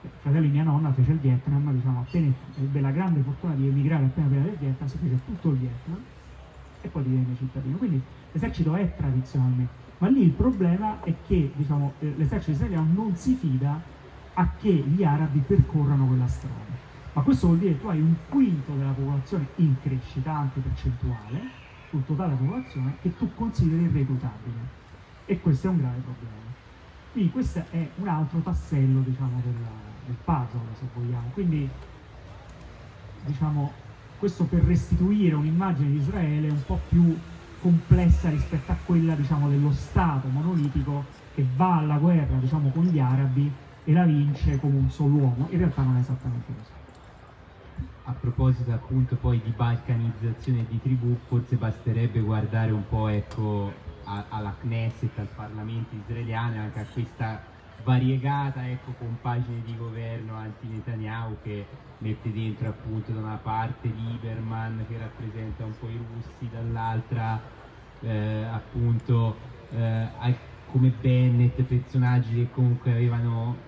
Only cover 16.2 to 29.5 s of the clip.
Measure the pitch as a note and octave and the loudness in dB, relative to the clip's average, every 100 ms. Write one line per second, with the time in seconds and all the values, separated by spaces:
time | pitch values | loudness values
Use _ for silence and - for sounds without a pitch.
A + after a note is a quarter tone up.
16.2 | B2 - - - - - - - - D3+ | 0 -4 -8 -10 -10 -12 -14 -18 -6 -2
17.2 | C#3 C4+ F3 E3 F#3+ C#3+ G#3+ D#3 D#3+ E3 | 2 4 4 4 4 0 0 2 2 2
18.2 | - C#4 A#3+ D#3 C#3 C#3 C3+ C3 C3+ C#3 | 2 4 4 2 -2 -2 -2 -2 0 -2
19.2 | C3 F#3 C3+ - D#3 C3 C#3+ C3 - C3+ | -2 -4 -4 2 2 2 0 -4 -4 -6
20.2 | C3 D3+ C#3 C3+ C3 C3+ C3+ B2 C3 A#2 | -4 -2 -2 -2 -4 -2 -2 -2 -4 -4
21.2 | G#2+ C#3 B3+ - - - - D3+ C3 D3+ | -6 -8 -8 -14 -20 -20 -6 -6 -2 -2
22.2 | F3+ C3 C3+ A#3 B3+ C#3 C3 C#3+ F#3 F3 | 0 0 0 -2 -8 -6 -4 -2 -6 -2
23.2 | - - A3+ - E3+ D#3+ E3+ C#3+ C3 B2+ | -6 -2 -4 2 2 4 2 2 0 -2
24.2 | B2+ G#2 A#2+ A#2 B2 - - - - - | -4 -8 -10 -10 -10 -14 -20 -20 -20 -20
25.2 | - F#3 E3+ C3+ F#3+ F3 B2+ B2 B2 B2 | -4 0 2 2 2 2 0 -2 -8 -10
26.2 | A#2 G#2+ A2+ C3 - - - - - A#3+ | -12 -14 -14 -16 -18 -20 -20 -20 -8 0
27.2 | F3 B3 - F3 - E3 D#3 - G3 D#3 | 0 2 -2 -4 -4 -4 -4 -4 -2 0
28.2 | D3+ E3 F3+ F3 - C#3+ C3+ C3 B2+ B2+ | 0 -2 -2 -2 0 2 4 4 2 -2
29.2 | C3 B2 A#2+ | -2 -2 -4